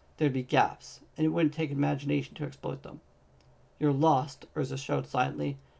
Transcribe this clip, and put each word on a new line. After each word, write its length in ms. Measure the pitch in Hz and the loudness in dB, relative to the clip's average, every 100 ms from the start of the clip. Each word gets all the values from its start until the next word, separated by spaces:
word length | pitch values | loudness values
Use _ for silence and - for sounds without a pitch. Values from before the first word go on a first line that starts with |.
| _ - | _ 0
there'd 160 | 151 | 0
be 100 | 127 | 0
gaps, 580 | 127 135 110 - - - - - | 0 2 2 0 -14 -18 -18 -2
and 100 | 156 | 0
it 20 | |
wouldn't 240 | 165 151 | 4 2
take 180 | 151 160 | 2 -2
imagination 640 | 139 143 143 143 143 135 | 0 0 0 0 -2 -2
to 100 | - | -8
exploit 380 | 139 139 - 139 | -10 -6 -8 -8
them. 180 | - - - _ _ _ _ _ _ _ | -10 -16 -20 _ _ _ _ _ _ _
"You're 140 | 151 | 0
lost," 540 | 135 160 139 143 - - | 4 4 4 0 -8 -10
Urza 240 | 151 135 135 | -6 -4 -4
shouted 300 | - 143 135 | -2 -2 -2
silently, 500 | 131 135 143 143 139 - | -2 -2 -2 -4 -6 -12